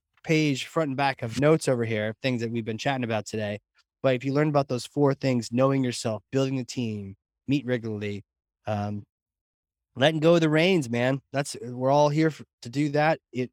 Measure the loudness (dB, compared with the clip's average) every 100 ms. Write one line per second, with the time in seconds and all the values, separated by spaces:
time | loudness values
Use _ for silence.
0 | _ _ 0 2 2 0 -2 -2 -2 0
1 | -2 -2 -6 2 4 4 2 0 0 -2
2 | -4 -4 -2 -2 -2 -4 -6 -4 -4 -2
3 | -2 -4 -4 -6 -6 -8 _ _ _ _
4 | 0 0 0 0 2 2 0 -4 -6 0
5 | 2 2 0 0 -2 0 2 2 -2 -4
6 | -6 -6 -4 -2 -2 -4 -6 -6 -6 -6
7 | -10 -16 _ _ -2 -2 0 -4 -4 -6
8 | -6 -8 -14 _ _ _ -6 -4 -4 -6
9 | -12 _ _ _ _ _ _ _ _ 0
10 | 2 4 4 6 4 4 4 2 0 0
11 | 0 -2 -4 -6 -6 -8 -12 -4 2 4
12 | 4 4 0 0 -12 _ -8 -2 0 2
13 | 2 0 _ -6 -6